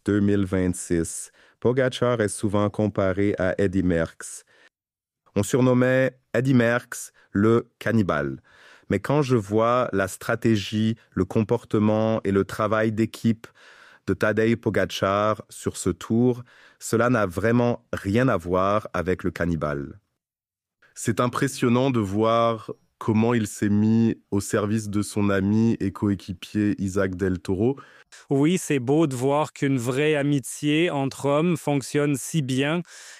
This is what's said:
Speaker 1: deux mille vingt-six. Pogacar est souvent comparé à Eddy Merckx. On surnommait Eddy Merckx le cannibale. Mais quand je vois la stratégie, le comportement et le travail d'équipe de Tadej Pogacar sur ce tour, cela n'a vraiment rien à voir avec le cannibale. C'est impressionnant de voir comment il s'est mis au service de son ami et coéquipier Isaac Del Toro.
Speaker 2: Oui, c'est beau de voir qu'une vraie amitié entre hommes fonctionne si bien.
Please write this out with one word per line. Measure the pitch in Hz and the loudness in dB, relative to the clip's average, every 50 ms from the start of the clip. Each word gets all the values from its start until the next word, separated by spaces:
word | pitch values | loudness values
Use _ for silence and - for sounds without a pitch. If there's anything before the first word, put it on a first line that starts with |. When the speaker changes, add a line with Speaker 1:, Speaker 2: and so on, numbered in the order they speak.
| _ | _
Speaker 1:
deux | - 101 104 | 0 2 2
mille | 101 101 101 101 98 | 2 2 2 2 0
vingt-six. | 90 95 92 92 92 90 - - - 90 85 82 - - - - - _ _ _ _ _ _ | 0 0 0 0 0 -2 -4 -4 -2 -2 -2 -2 -2 -6 -10 -14 -16 _ _ _ _ _ _
Pogacar | - 113 127 139 127 131 127 - 123 123 123 113 | -2 0 2 2 0 0 0 0 0 0 2 0
est | 107 101 | 0 -2
souvent | - - - 104 95 101 104 101 | -2 -2 -4 -2 0 2 0 0
comparé | - - 107 104 - - 98 95 92 98 101 104 98 - | 0 0 -2 -2 0 0 0 0 0 0 0 0 0 0
à | 90 92 87 - | 0 -2 0 0
Eddy | 101 95 90 98 87 | 0 0 0 0 0
Merckx. | 90 85 82 82 - - _ - - - - - _ _ _ _ _ _ _ _ _ _ _ _ _ _ _ _ _ _ | 2 2 0 0 -2 -6 _ -18 -18 -16 -18 -20 _ _ _ _ _ _ _ _ _ _ _ _ _ _ _ _ _ _
On | 101 101 | -2 -2
surnommait | - - 120 127 127 123 123 127 127 127 131 131 131 - _ _ _ - | 0 2 2 4 4 4 4 4 4 4 2 2 0 -2 _ _ _ -2
Eddy | 117 127 135 135 | -2 0 4 4
Merckx | 123 117 117 120 123 - - - - - - - _ _ _ - | 4 4 4 2 0 -2 -6 -12 -14 -14 -16 -18 _ _ _ 0
le | 98 101 110 117 117 - - _ _ | 2 4 4 4 4 2 -2 _ _
cannibale. | - 107 107 113 101 87 82 73 71 69 65 65 - _ _ - - - - - _ _ | -4 0 2 2 2 2 0 -2 -2 -4 -6 -8 -12 _ _ -20 -20 -20 -20 -20 _ _
Mais | 101 98 | -2 -2
quand | - - 139 151 | 0 0 0 0
je | 147 123 131 | 2 2 2
vois | 117 98 95 104 110 113 117 120 127 120 - - | 0 0 0 2 2 4 4 4 2 2 0 0
la | 95 98 | 0 -2
stratégie, | 92 - - - - 117 113 - 117 113 101 95 - - 107 110 110 113 - _ _ | -2 -4 -8 -4 -4 -4 0 2 2 2 2 0 -2 -2 0 0 0 -2 -4 _ _
le | _ - 92 | _ -2 -2
comportement | - - 113 104 - 120 117 - - - 110 107 107 107 107 110 110 110 110 - | 0 0 0 0 2 0 -2 -2 -2 0 2 2 2 2 2 2 0 0 0 -2
et | 95 | 0
le | 98 98 98 | 2 2 2
travail | - - - 110 104 110 110 110 113 110 | 0 -2 -2 -2 0 2 2 0 0 0
d'équipe | 104 113 110 - - - 117 107 - - - _ _ - - - - - - - - _ | 0 -2 -2 -2 -2 0 0 0 0 -4 -14 _ _ -20 -20 -20 -20 -20 -20 -20 -14 _
de | - 98 | -4 -2
Tadej | - 113 107 104 110 113 113 117 | 0 0 0 2 2 2 2 0
Pogacar | 113 - 113 98 104 95 87 - - 104 95 98 104 104 107 107 - - - | 0 -2 -2 0 0 0 -2 -2 -2 -2 0 0 2 0 0 -2 -4 -6 -14
sur | - - - 98 - | -20 -8 -8 -8 -8
ce | - - 95 | -4 -4 -4
tour, | 85 - - - 113 117 123 127 120 123 123 - _ - - - _ _ | -4 -4 -4 -2 0 2 2 2 0 -2 -8 -16 _ -20 -20 -20 _ _
cela | - - - 110 113 120 | -8 -4 0 0 2 2
n'a | 123 113 104 | 2 2 0
vraiment | 95 82 98 92 113 117 123 120 120 117 - _ _ - | 0 -2 -2 0 2 2 2 2 2 0 -4 _ _ -10
rien | 98 - 98 98 117 131 131 | -6 -4 -2 0 2 2 2
à | 110 | 0
voir | 92 85 90 90 92 95 98 104 107 - - - | -2 -2 -2 0 0 2 2 0 0 -2 -4 -6
avec | 90 82 87 92 - - | -4 -2 -2 -4 -2 -4
le | 90 | -6
cannibale. | - - 85 87 85 78 80 76 73 71 69 67 - 101 _ _ _ _ _ _ _ _ _ _ _ _ _ _ _ _ _ _ _ | -4 -2 -2 -2 -2 -2 -2 -4 -4 -6 -8 -10 -14 -18 _ _ _ _ _ _ _ _ _ _ _ _ _ _ _ _ _ _ _
C'est | - - - 113 - | -6 -4 -2 0 0
impressionnant | 123 123 - - 143 135 - - 139 123 117 123 131 139 | 0 0 0 -2 -2 -2 -2 0 2 2 4 4 2 2
de | 127 117 | 2 0
voir | 104 95 98 104 110 113 113 117 117 117 113 110 - - - - _ _ _ _ | -2 -2 0 0 2 2 2 2 2 0 0 -4 -8 -12 -14 -16 _ _ _ _
comment | - - 107 107 110 117 123 | -2 0 2 2 4 4 2
il | 120 107 | 0 0
s'est | - - - 110 104 | -2 -4 -2 0 0
mis | 104 104 107 110 113 113 113 113 - - _ _ | 2 2 2 4 4 4 2 2 0 -2 _ _
au | 101 101 | -4 -4
service | 98 - - 107 101 101 107 113 107 104 | -4 -2 -2 -2 -2 -2 -2 -4 -4 -4
de | 98 104 101 | -4 -4 -4
son | - - 107 101 101 | -4 -2 -2 0 0
ami | 98 98 95 101 104 110 113 113 110 - | 2 2 2 2 2 2 2 2 0 0
et | 92 98 95 | -2 -6 -4
coéquipier | - 107 104 101 92 - - 92 - - - - 107 104 104 98 - | -2 -2 -2 -2 -2 -4 -10 -12 -12 -12 -8 -4 -2 0 0 0 -2
Isaac | 95 98 92 98 95 95 92 | -4 -4 -2 -2 -2 -2 -2
Del | 87 98 92 92 87 | -2 -2 -2 -2 -4
Toro. | - - 95 90 110 123 139 135 - - - - - _ - - - _ | -4 -4 -2 0 0 0 -2 -4 -10 -18 -20 -20 -20 _ -20 -20 -6 _
Speaker 2:
Oui, | 143 135 143 160 185 | 0 2 2 2 2
c'est | 180 - - 151 135 | 0 0 -2 -2 -2
beau | 120 120 143 156 170 | 0 2 2 2 2
de | 151 131 | 2 0
voir | 120 127 139 139 147 151 - - | -2 0 0 2 2 0 -2 -4
qu'une | - 147 139 135 127 | -4 -2 0 0 0
vraie | 113 127 127 135 151 156 156 | 0 -2 -2 0 2 2 2
amitié | 143 139 143 147 139 113 - - - 147 147 147 156 170 175 | 2 2 0 0 0 -2 -6 -10 -6 -2 0 0 2 0 0
entre | 156 139 135 131 - - - | 0 -2 -4 -4 -6 -4 -2
hommes | 143 143 147 160 180 170 | 0 2 2 2 0 0
fonctionne | 143 - 147 147 139 123 - - 147 147 147 143 | -2 -2 -2 -2 -2 -2 -2 -2 -2 0 0 -2
si | 127 - - - 165 | -4 -4 -4 -4 -4
bien. | 139 123 131 127 139 147 160 175 165 - - - - - - - | -2 -2 -2 -2 0 0 -2 -4 -4 -8 -14 -20 -20 -20 -20 -6